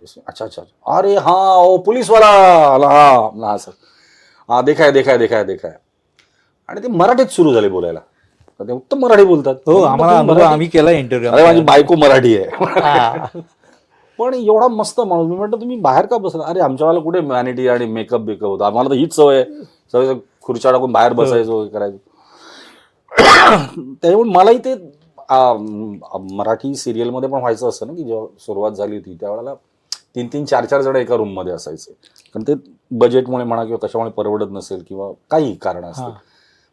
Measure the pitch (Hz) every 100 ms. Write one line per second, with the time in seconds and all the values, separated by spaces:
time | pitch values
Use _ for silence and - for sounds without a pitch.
0 | 87 _ - - 110 - 87 _ 117 160
1 | 196 202 160 185 190 185 180 185 185 247
2 | 190 220 214 202 190 170 147 135 143 147
3 | 143 127 110 107 110 101 - - _ _
4 | _ _ _ _ - 123 131 151 151 139
5 | 131 123 113 113 95 95 85 80 _ _
6 | _ _ _ _ _ _ - 202 240 190
7 | 196 254 254 - 151 117 101 92 85 82
8 | - _ _ _ _ - 104 127 - 277
9 | 247 208 196 160 135 131 - 185 156 139
10 | 165 175 151 165 170 151 170 165 156 165
11 | 123 123 117 120 165 165 151 143 143 170
12 | 147 131 123 107 92 - 180 - 151 143
13 | 117 - 127 175 165 _ _ _ _ _
14 | _ - 240 254 214 214 247 220 208 -
15 | 220 170 165 180 208 220 240 247 147 131
16 | 202 240 190 160 151 180 151 131 156 170
17 | 156 180 147 123 123 123 127 120 117 113
18 | 104 120 110 98 104 95 101 110 135 131
19 | 160 - 147 135 123 101 - _ _ 123
20 | 131 127 - _ - 117 131 127 127 113
21 | 120 120 117 117 113 113 104 104 101 98
22 | _ _ _ _ - - - _ _ _
23 | _ - - - - 190 139 - 131 131
24 | 170 202 233 180 202 240 254 247 160 143
25 | _ _ - 131 127 110 107 104 110 98
26 | - - 95 98 104 113 139 139 127 113
27 | 120 127 131 135 123 113 123 110 - 170
28 | 131 113 110 _ - 101 107 107 104 104
29 | 90 85 101 110 123 135 _ _ - -
30 | _ 123 120 143 143 127 110 139 135 131
31 | 117 120 104 95 90 85 - 80 - _
32 | _ _ _ 110 110 147 - _ - 117
33 | 120 127 123 127 120 117 113 113 104 113
34 | 113 107 104 107 101 98 87 95 85 98
35 | 98 - - 156 143 87 98 90 87 85
36 | 123 101 _ _ _ _ _